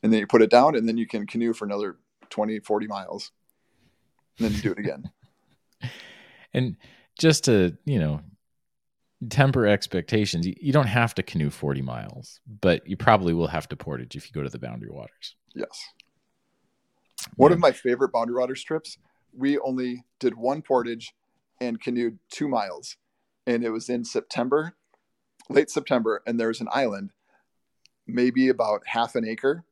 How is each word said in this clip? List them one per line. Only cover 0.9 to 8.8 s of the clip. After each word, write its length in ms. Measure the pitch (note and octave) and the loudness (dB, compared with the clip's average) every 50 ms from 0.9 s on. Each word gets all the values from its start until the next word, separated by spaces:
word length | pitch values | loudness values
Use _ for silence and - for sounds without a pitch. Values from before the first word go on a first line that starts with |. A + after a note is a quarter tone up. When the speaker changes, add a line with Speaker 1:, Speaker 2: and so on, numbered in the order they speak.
| A2+ A#2 | 0 -2
Speaker 1:
you 80 | A2+ | -2
can 220 | G2+ - A2 G#2 G2+ | -4 -4 -8 -8 -6
canoe 260 | - A#2 A#2 A#2 A2+ | -4 -2 -2 -2 -2
for 120 | - A2 | -4 -4
another 320 | G2+ G2+ G2+ G#2 G2 E2+ _ _ _ _ _ - _ | -6 -4 -4 -4 -6 -8 _ _ _ _ _ -20 _
twenty, 300 | - - G#2+ G#2+ A2 G#2+ | -4 -4 -2 -2 -2 -6
forty 280 | - - G#2+ G#2+ G#2+ G#2 | -2 -2 -2 -2 -2 -4
miles. 440 | G#2 G2 F#2+ F2 - G2+ - - _ _ _ _ _ _ _ _ _ _ _ _ _ _ _ _ _ _ _ _ _ - | -8 -10 -10 -10 -12 -12 -14 -16 _ _ _ _ _ _ _ _ _ _ _ _ _ _ _ _ _ _ _ _ _ -4
And 100 | A2+ A2 | -2 -2
then 60 | G#2 | -2
you 80 | G2+ | -2
do 100 | - G#2 | -2 -4
it 80 | F2+ - | -4 -2
again. 320 | G#2 F2+ C#2+ C#2+ C#2 - _ _ _ _ _ _ _ _ _ _ _ _ _ _ | -6 -6 -6 -8 -12 -18 _ _ _ _ _ _ _ _ _ _ _ _ _ _
Speaker 2:
<laughs> 80 | - B2 - - - - - - - - - - - _ _ | -10 -10 -10 -12 -20 -20 -20 -20 -20 -20 -20 -20 -20 _ _
And 240 | - B2+ B2 - - _ - - _ _ _ _ - | -2 -2 -2 -4 -10 _ -20 -20 _ _ _ _ 2
just 240 | - D#3+ D#3 - - | 4 4 4 4 4
to, 320 | - A#2 G2+ F#2 F2+ - - _ | 4 6 6 6 4 0 -2 _
you 160 | - C#3 A2 | -2 0 0
know, 220 | D#2+ D2+ D2+ D2+ D#2 - - _ _ _ _ _ _ _ _ _ | 2 0 -2 -4 -8 -12 -20 _ _ _ _ _ _ _ _ _